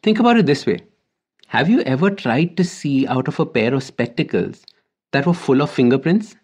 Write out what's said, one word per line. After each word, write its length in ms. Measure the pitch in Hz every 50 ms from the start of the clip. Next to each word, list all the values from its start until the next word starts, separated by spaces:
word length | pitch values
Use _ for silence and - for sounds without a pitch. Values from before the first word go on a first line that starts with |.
| -
Think 160 | 214 220 214
about 180 | 226 240 240
it 80 | 233 190
this 220 | 139 143 135 -
way. 140 | 123 98 - - _ _ _ _ _ _ _ _ _ _ _ _
Have 200 | _ - 113 139
you 140 | 175 233 302
ever 300 | - - 131 131 170 202
tried 460 | 196 196 - 127 113 131 170 175 170
to 60 | - 180
see 440 | 175 - - - 147 139 131 135
out 200 | - 127 127 127
of 120 | - - -
a 60 | 160
pair 280 | - - 123 110 117 135
of 80 | 135
spectacles 840 | 127 - - - - - - - - - - - - - - _ _ _ _ _ _ _ _ _ _ _ -
that 120 | 139 139
were 80 | 175 170
full 300 | 175 - - 135 135 147
of 80 | 160
fingerprints? 640 | - - 131 120 127 135 - 160 180 220 214 - - _